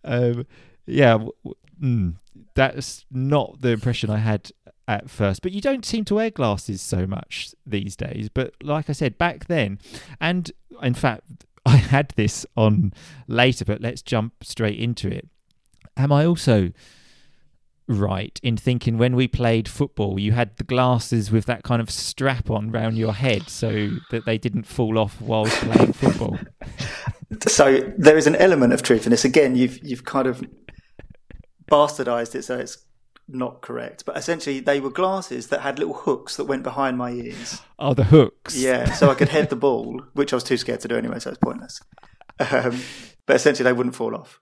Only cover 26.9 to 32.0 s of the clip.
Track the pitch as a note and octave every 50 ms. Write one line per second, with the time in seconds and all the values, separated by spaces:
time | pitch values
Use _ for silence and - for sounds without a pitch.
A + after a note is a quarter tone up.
26.9 | - - - - - - - _ A2 - - - - - C#3+ C3+ C3+ C3+ - -
27.9 | - - D3 D3+ D#3 D#3 D3+ G#3+ - - F3+ F#3+ F3 C#3+ B2+ A#2+ A#2+ - - -
28.9 | B2 A2 - A2+ A#2+ A2 - C3 C3 D#3+ C#3+ C3 B2+ B2 B2+ B2 B2+ - - D3
29.9 | B2 - - - - C#3 B2+ C3 A#2 - - - - _ _ - - - _ _
30.9 | _ - - - - - _ _ - - - _ _ _ _ - D3+ D3 D3+ D3
31.9 | D3 -